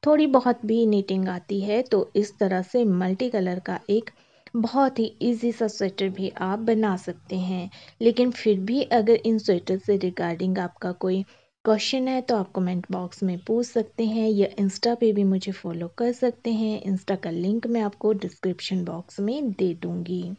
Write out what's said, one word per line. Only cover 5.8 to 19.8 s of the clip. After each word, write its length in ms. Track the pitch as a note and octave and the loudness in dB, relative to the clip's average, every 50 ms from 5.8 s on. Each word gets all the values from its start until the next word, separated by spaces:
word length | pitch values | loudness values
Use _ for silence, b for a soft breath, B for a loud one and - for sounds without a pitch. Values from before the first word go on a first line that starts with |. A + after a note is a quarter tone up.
| G#3 F#3+ F#3+ - G3 F#3+ | -4 -4 -2 -2 -4 -4
भी 200 | F#3+ - F#3+ F#3 - | -2 -4 -6 -6 -4
आप 220 | - F#3 F#3 G3 A3+ | -4 -4 -4 -2 -2
बना 360 | A3+ A3+ A3+ G#3+ A3 G#3 F#3 | 0 2 2 2 2 2 0
सकते 380 | F#3 - - F3 - _ - G3 | -2 -4 -8 -12 -12 _ -8 -6
हैं। 340 | F#3 F3+ F3+ F#3 F#3 F3 F#3+ B B B B B B | -6 -4 -4 -4 -6 -6 -8 B B B B B B
लेकिन 300 | A3+ A#3 A#3 A#3+ B3 B3+ | 4 4 6 6 2 2
फिर 280 | A#3+ - - A3 G#3 F#3+ | 0 0 2 2 2 2
भी 200 | F#3 G3+ A#3+ C#4 C#4 | 2 0 0 0 0
अगर 360 | - - A#3+ G#3 A3 A#3 - - | 2 2 2 6 6 4 4 4
इन 120 | A3+ A3+ A3 | 2 0 2
स्वेटर 380 | G#3 - F#3+ F3 F3 - F#3 | 2 2 0 0 2 -2 -4
से 180 | F#3+ - - G3+ | -2 2 0 0
रिगार्डिंग 600 | F#3+ F#3+ F3+ F3 - F3+ E3+ E3+ D#3+ F#3 F#3 F#3 F#3+ | 2 2 -2 -2 -2 -4 -4 -2 -2 -2 -2 0 -2
आपका 320 | F3+ F3 - - - F3+ F3+ | -2 -6 -8 -6 -6 -6 -6
कोई 280 | - - F#3 F#3 F#3+ G3 b b b b b b _ _ | -4 -2 -2 0 -2 -2 b b b b b b _ _
क्वेश्चन 420 | A3 G#3+ G#3 G#3 - - C4 B3+ | 2 2 2 0 -2 -2 -2 -2
है 120 | C4 C4 B3+ | 0 -2 -2
तो 140 | B3+ - A#3+ | -2 0 0
आप 140 | G#3+ F#3 - | -2 -2 -4
कमेंट 340 | - F#3+ F#3 F3+ F#3 F3 F3 _ | -4 -2 -2 -2 -2 -4 -4 _
बॉक्स 320 | F#3 F3+ F3+ F3 - - G3+ | -6 -6 -6 -8 -8 -4 -4
में 140 | F#3 F3+ F3 - | -4 -4 -4 -4
पूछ 180 | - A3 A#3 B3 | -2 -2 -2 -2
सकते 380 | A#3+ - A#3 G#3+ A3 _ - A3+ | -2 -2 -4 -4 -4 _ -4 -2
हैं 220 | A3 A3 A3+ A3 A3 | -2 0 0 0 2
या 180 | G#3+ G3+ G3 - - | 2 2 2 0 0
Insta 380 | - G3+ G3 - - - A#3 A#3+ A#3 | 0 -2 -2 -2 -2 -2 -2 0 2
पे 120 | A#3+ A3 G#3 | 2 2 4
भी 100 | G3+ G3+ | 4 2
मुझे 280 | G3 F#3+ F#3+ F#3 G#3 | 2 2 0 -2 -6
फॉलो 360 | F#3 - - F3+ E3+ E3 E3+ E3+ - | -10 -8 -8 -10 -8 -8 -8 -10 -6
कर 140 | - A#3 A#3+ A#3+ | -4 -2 -2 -2
सकते 400 | B3 C4 B3 B3 - _ A#3+ A3+ | 0 -2 -2 -2 -4 _ -4 -2
हैं। 280 | G#3+ A3 G#3+ G#3+ - - | -2 -2 -2 -4 -4 -4
Insta 320 | G3 G3 F#3 - - G3 | -4 -4 -4 -2 -4 -4
का 120 | F#3 - E3+ | -4 -4 -6
लिंक 380 | E3 E3+ F3 F#3+ G#3+ A#3 - | -4 -2 -2 0 -2 -2 -2
मैं 140 | A#3 A#3 A#3 | -2 -2 0
आपको 300 | G#3+ G3+ G3+ _ - G#3+ A3 | -2 -2 -4 _ 0 0 0
डिस्क्रिप्शन 680 | G3+ - F3+ - _ - F#3 F3 F3+ - - F#3+ F#3 F3 | 0 -4 -8 -10 _ -4 -4 -4 -4 -6 -4 -4 -4 -4
बॉक्स 340 | E3+ E3 E3+ F3 - - - | -4 -8 -10 -12 -14 -8 -4
में 320 | G3+ G#3 B3 D4 D4 A#3+ | -4 -4 -2 -2 -4 -4
दे 220 | F#3+ - F#3+ F3+ E3 E3+ | -2 0 -2 -2 -2 -4